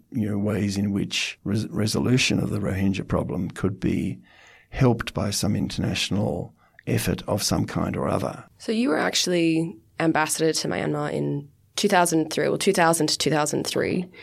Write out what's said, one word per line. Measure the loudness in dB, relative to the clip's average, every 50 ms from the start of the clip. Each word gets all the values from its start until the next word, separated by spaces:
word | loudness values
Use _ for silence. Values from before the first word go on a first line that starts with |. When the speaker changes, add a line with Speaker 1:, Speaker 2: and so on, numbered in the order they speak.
| -18 _
Speaker 1:
you | -4 -2 -2 -2
know, | 0
ways | 0 0 0 0 0 0 0 0
in | 0 0 0 0
which | 0 -2 -2 -2 -4 -4 -4 -6 -6 _
res-, | -2 0 0 -2 -2
resolution | -2 -2 0 0 0 0 2 4 4 4 4 2 2 0
of | 0 0
the | -2 -2
Rohingya | -2 -2 0 2 2 2 2 0 -2
problem | 0 0 0 0 0 -2 -4 -4 -6
could | -4 -2 -2 -2 -2 0
be | 0 0 0 0 -2 -2 -4 -8 -12 -20 -20 -20 -20 -20 -20 -20 _ _
helped | 0 2 4 4 4 2 -2 -4 -4
by | -2 -2 -2
some | -2 -2 0 0 0
international | 0 -2 -2 -2 -2 -2 -2 -2 -2 -2 -2 0 0 0 0 -2 -4 -6 -10 -14 _ _ _ _ -12 _
effort | -2 -2 0 0 0 -2 -2 -2 -2
of | -2 0 0
some | 0 0 0 0
kind | -2 -2 -2 -2 -2 -2
or | -2 -2 -2
other. | -2 -2 -2 -4 -6 -10 -16 -20 _ _
Speaker 2:
So | -6 -4 -2
you | 0 0 0
were | 0 0
actually | 0 0 0 0 0 0 2 2 2 2 2 2 0 -2 -6 -12 -18 _ _ 0
ambassador | 0 2 4 2 2 2 0 0 0 0 0
to | 0 -2 -2
Myanmar | -2 -2 -2 -2 -2 -2 -2 -2 -2
in | -2 -2 -2 -2 -4 -6 -10 -18 _ _ _ _
two | -2 0 4
thousand | 4 4 4 4 4 2 2 0
three, | 0 0 0 0
well, | 0 2
two | 2 2 4
thousand | 4 4 4 4 4 2 0
to | 0 0
two | 0 2
thousand | 2 2 0 0 0 -2 -2
three. | -2 -2 -2 0 0 0 -2 -4 -6 -12 -18